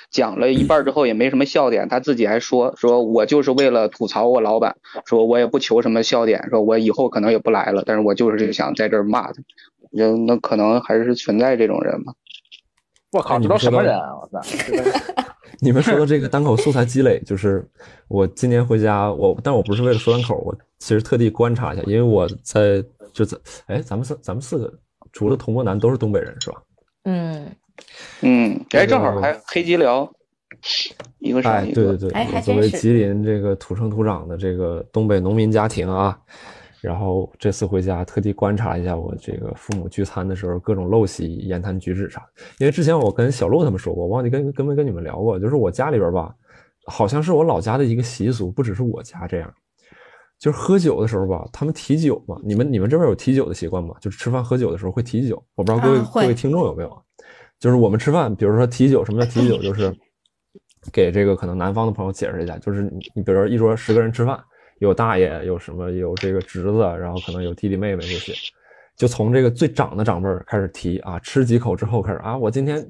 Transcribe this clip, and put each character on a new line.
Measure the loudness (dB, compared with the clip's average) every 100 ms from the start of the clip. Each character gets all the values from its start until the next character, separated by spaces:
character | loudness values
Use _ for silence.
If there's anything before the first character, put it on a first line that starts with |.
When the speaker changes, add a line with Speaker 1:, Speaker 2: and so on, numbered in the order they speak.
| -6
Speaker 1:
讲 | -2 -2 2
了 | 2
一 | 2 4
半 | 2
儿 |
之 | 2
后 | 2 2
也 |
没 | 2 2
什 | 2
么 | 0
笑 | 2 2
点， | 2 0
他 | -2
自 | 0 0
己 | 2
还 | 0
说， | 0 0 0 2
说 | 2 4
我 | 4 2 4
就 | 4
是 | 4
为 | 4 4
了 | 4 2
吐 | -2 -4
槽 | 0 4
我 | 4
老 | 4 2
板， | 0 -2 -14 -14 0
说 | 2
我 | 4 4
也 | 2
不 | 0
求 | 2 2
什 | 2
么 | 0
笑 | 2 2 2
点， | 0 0
说 | 0
我 | 4 4
以 | 2
后 | 2 0
可 | 0
能 | 2
也 | 2
不 | 2
来 | 0 2
了， | 0 0
但 | 0
是 |
我 | 2
就 | 2 2 2
是 | 0
想 | -2 -4 -2
在 | 0
这 | 0
儿 |
骂 | 2 0 -2
他。 | -10 -20 _ -20 _ _ 0
就， | 2 2
那 | 2 0
可 | 0 0
能 | 2 2
还 | 2 0
是 | 2 -2
存 | 0 2
在 | 2 4
这 | 2
种 | 0
人 | -2 -4
吧。 | -8 -16 -20 -20 _ -20 _ _ _ _ _
Speaker 2:
我 | -2
靠， | 0 0
Speaker 3:
哎， |
Speaker 2:
这 | 2
都 | 2
什 | 2
么 | 2
人 | 2 0
啊？ | -4 -12 -12 -12
Speaker 3:
你 | -8
们 | -8 -4 -2
说 |
到 |
Speaker 2:
我 | 0 -2 -4 -8
操！ | -8
Speaker 3:
<laughs> | -10 -20 -2
你 | 2
们 | 4
说 | 4 4
的 | 4
这 | 2
个 | 0
单 | 0
口 | 2 2
素 | 2
材 | 2
积 | 2 2
累， | 2 2 -2
就 | -2
是 | 0 0 -4 _ -20 -20 -4
我 | 0 0
今 | 0 0
年 | 2 2
回 | 2
家， | 2 2 0
我， | 2 2 2
但 | 0 0
我 |
不 | 0
是 | 0
为 | 2
了 | 2
说 | 2
单 | 0
口， | 0 -4 -6
我 | -10 _ -10
其 | 0
实 | 0
特 | 2 2
地 | 2
观 | 2 0 0
察 | -4
一 | -4
下， |
因 | 0 2
为 |
我 | 4 4 2 -4
在， | -4 2 4 2 -2 _ -10
就 | -4
在， | -4 -4 -16 -18 -8
哎， | -8
咱 | -6 -6
们 |
三， | -6 -8
咱 | -8
们 | -10
四 | -6 -6
个， | -6 -10 _ _ -16
除 | -4 -2
了 | 0
童 | -2
国 | -2
男 | 0 0
都 | 0
是 | 0
东 | 0
北 | -2
人， | -4 -8
是 | -10
吧？ | -12 _ _ _ _ -4
Speaker 4:
嗯。 | -4 -4 -8 -14 -20 _ -20 -20 -20 -20 -2
Speaker 1:
嗯， | 2 4 4
哎， | 0 0
Speaker 3:
这 | 2
个 | 4
Speaker 1:
正 | 4
好 | 2 0
还 | -2 -2 -4
黑 | -2
吉 | 2 4
辽， | 4 2 -2 _ _ _ _ -14 -8 -6 -6 -12 -20 -8
一 | -4
个 | 0
上 | 2 0 0
一 |
个。 | 2
Speaker 3:
哎， | 2
对， | 0
对， | -2
对， |
Speaker 4:
哎， | -4 -4
还 | -4
真 |
是。 | 0
Speaker 3:
我 | 2
作 |
为 | 2
吉 | 2 2
林 | 4 2 0
这 | 0 0
个 | -2 -4
土 | -4
生 | -4 -4
土 | -2
长 | -2 -2 -8
的 | -6
这 | -4 -2
个 | -4 -6 -6
东 | -2 2
北 | 2
农 | 2 2
民 | 2
家 | 2 0
庭 | -2 -4
啊， | 0 -2 -4 _ -20 -20 -20 -20 _
然 | -8 -4
后 | -2 -2 -4 -4
这 | -4
次 | -2 -2
回 | -2
家 | -2 -4 -4
特 | -4
地 | -4
观 | -2 -2 -2
察 | -2 -4
一 | -4
下 | -6
我 | -8 -12
这 | -12
个 | -10 -10 -10
父 | -8 -8
母 | -6
聚 | -6 -6
餐 | -6 -6
的 | -6
时 | -6
候 | -4
各 | -2
种 | -2 0
陋 | 2 0
习、 | -2 -8 -8
言 | -6 -6
谈 | -6 -6
举 | -4
止 | -6 -6
啥 | -12
的。 | -20 _ -14 -2
因 | 0
为 |
之 | 2
前 | 2 2
我 | 2
跟 | 2 0
小 | 0 2
鹿 | 2
他 | 2
们 | -2
说 | -4
过， | -4 -2
忘 | -2
记 | -2
跟， | -2 -2
跟 | -4 -2
没 |
跟 | -2 -2
你 |
们 | -4
聊 | -8 -4
过， | -2 0
就 | 0
是 | 0
我 | 0
家 | 0 0
里 | 0
边 | 0
吧， | 0 -4 -10 _ _ _ _ -8
好 | -2 0
像 | 0
是 | 2
我 | 2
老 | 2 0
家 | 0 0
的 |
一 | 2
个 | 0
习 | -2 -2 -2
俗， | -2 -4
不 | -2
只 | -4
是 | -2
我 | -4 -6
家 | -10 -14 -8
这 | -8
样， | -8 -16 _ _ _ _ -20 -20 _ _
就 | -2
是 | 0
喝 | 2 4
酒 | 4 2
的 | 0
时 | 0
候 | -2
吧， | -4 -6
他 | -6 -6
们 |
提 | -4 -2 0
酒 | 2 0 -4
嘛。 | -10 -2
你 | 0
们， | 0
你 | 0
们 | 2
这 | 2
边 | 2
有 |
提 | 0 0 0
酒 | 0
的 |
习 | -4 -6
惯 | -6
吗？ | -6 -8
就 | -10
是 | -6
吃 | -4
饭 | -2
喝 | -2 -2
酒 | -2
的 | -4
时 | -6
候 |
会 | -6
提 | -4 -2 -2
酒， | -4 _ -4
我 |
不 | 0
知 | 2
道 |
各 | 4
位， | 2
Speaker 4:
啊， |
会。 | 2 0
Speaker 3:
各 | 0
位 |
听 | 0 0
众 | 0
有 | -2
没 | -4
有 | -10
啊？ | -12 _ _ -20 -20 -20 _
就 | 2
是 | 4
我 | 4
们 | 2
吃 | 2
饭， | 2 0 0
比 |
如 | 2 4
说 | 2
提 | 2 4
酒， | 4 2
什 |
么 | -2
叫 | 0
提 | 2 2
酒？ | 2
就 | -2
是 | -2 -2 -4 _ _ _ _ _ -20 _ _ -4
给 | 2 2
这 | 4
个 | 2 0
可 | -2
能 | -4
南 | -2
方 | -2 -2
的 |
朋 | -4 -6
友 |
解 | -6 -6
释 | -6
一 | -8
下， | -8
就 | -6
是 | -4
你， | -4 -8 -12 -6
你 |
比 | 0
如 | 2
说 | 2
一 | 2
桌 | 2 0
十 | 0
个 | 2
人 | 2
吃 | 0 -2
饭， | -4 -10 _ _ -2
有 | 0
大 | 2 2 2
爷， | 2 0 -6
有 | -8
什 | -8
么， | -10 -6
有 | -4 -4 -4
这 | -2
个 | -4
侄 | -4 -6
子， | -2 0 0 -2
然 | -6
后 | -8 -8
可 |
能 | -6
有 | -8
弟 | -6 -6
弟 | -4
妹 | -4 -4
妹 |
这 | -6
些， | -8 -8 -12 -14 -18 _ _ _ -2
就 | -2
从 | 0 0
这 | 2
个 | 2
最 | 2 -2
长 | -2 -4 -2
的 |
长 | -2 -2
辈 | -2
儿 | -4 -4
开 | -4
始 | -4
提 | -6 -6 -6
啊， | -6 -12
吃 | -4 0 2
几 | 2
口 | 0 -4
之 | -2
后 | -2
开 | -2
始 | -6
啊 | -6 -4
，“我 | -2
今 | -2 -2
天 | -4